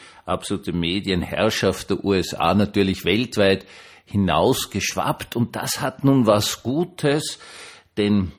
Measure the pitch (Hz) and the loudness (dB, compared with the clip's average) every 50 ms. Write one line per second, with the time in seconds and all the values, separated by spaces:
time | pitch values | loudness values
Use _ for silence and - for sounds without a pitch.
0 | - - - - - - 90 90 - - 101 - - 95 85 87 85 85 90 101 | -18 -20 -20 -16 -8 -6 -6 -6 -4 -6 -6 -6 -6 -4 -4 -2 -2 -2 -2 -2
1 | 92 95 92 90 80 - - - 107 110 107 - - 98 90 - - - 98 - | -2 -2 -2 -2 -2 -4 -2 0 0 0 0 2 0 0 0 0 -4 -4 -4 -2
2 | - 98 98 92 87 - - - 73 85 92 104 101 98 - 104 98 95 95 - | 0 0 0 0 0 -2 -4 -2 0 2 4 4 2 2 2 2 2 2 0 -2
3 | - 85 95 110 127 123 - 107 101 98 98 92 - - - - - - - - | 0 0 0 0 0 -2 0 2 4 4 4 2 -2 -12 -20 -20 -20 -20 -20 -20
4 | _ _ - 101 98 87 76 78 90 120 131 - - - - 101 - - - 92 | _ _ -2 0 2 2 2 4 4 4 2 0 -2 -6 -6 -6 -6 -4 -4 -4
5 | 78 - 151 - - - - 120 120 - - 110 - 135 - - 147 135 - - | -4 -4 -4 -6 -8 -8 -4 -4 -4 -2 -4 -8 -6 -6 -6 -4 -4 -6 -6 -2
6 | - 139 135 135 120 104 104 104 104 - - - - 113 131 160 180 170 - - | 0 2 4 4 4 4 4 4 2 0 -4 -6 -6 -4 -2 -2 -2 -4 -4 -2
7 | - 147 139 156 151 - - - - - - - - - - - _ _ - - | 0 0 0 0 -2 -4 -10 -12 -16 -20 -20 -20 -20 -20 -20 -20 _ _ -4 -2
8 | 104 104 104 101 95 85 - | 0 2 2 2 0 -2 -6